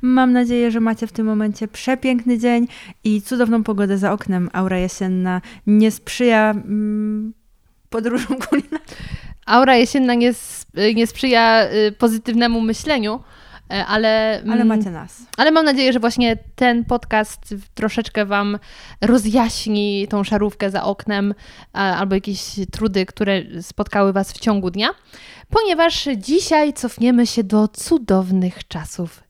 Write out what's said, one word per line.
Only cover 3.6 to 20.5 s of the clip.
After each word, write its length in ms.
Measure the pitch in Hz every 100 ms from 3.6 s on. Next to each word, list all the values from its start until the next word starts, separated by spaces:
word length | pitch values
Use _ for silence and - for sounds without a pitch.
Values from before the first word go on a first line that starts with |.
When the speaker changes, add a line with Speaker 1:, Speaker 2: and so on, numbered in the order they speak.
Speaker 1:
pogodę 360 | 220 202 202 196
za 140 | 196
oknem. 380 | 202 - 185 180
Aura 260 | - 185 185
jesienna 640 | 180 - 190 185 185 180 - - -
nie 240 | 214 220
sprzyja, 600 | 208 - - 247 220 214
mm, 800 | 214 - 208 214 214 214 214 220 226 _ _ _ _ _
podróżom 460 | 226 226 247 240 262
<laughs> 40 | -
kulinarnym. 320 | 285 - 311 - - - - - - -
Speaker 2:
Aura 300 | 233 262 254
jesienna 380 | 233 285 254
nie 140 | 240 240 226
sp-, 520 | - - - - 208
nie 120 | 226 233
sprzyja, 600 | - 269 240 226 226 214 208 214
y, 40 |
pozytywnemu 680 | 208 240 220 233 226 240 233
myśleniu, 600 | 220 220 - 294 208 214 - - - - -
e, 160 | 196 -
ale, 540 | 214 220 220 220 214
Speaker 1:
Ale 100 | - 220
Speaker 2:
mm, 60 | 220
Speaker 1:
macie 220 | 220 202
nas. 320 | 165 180 - 247 -
Speaker 2:
ale 140 | 269
mam 140 | 320
nadzieję, 280 | 311 269 262
że 80 | 254
właśnie 360 | 233 240 240 226 - -
ten 280 | 254 240
podcast 680 | 233 240 - 214 214 - - 202 202
troszeczkę 520 | - 214 220 226 - 208
wam 320 | 202 202 208 - - - -
rozjaśni 1040 | 208 247 214 226 226 - 214 208 208 202 202
tą 140 | 208
szarówkę 460 | 202 208 208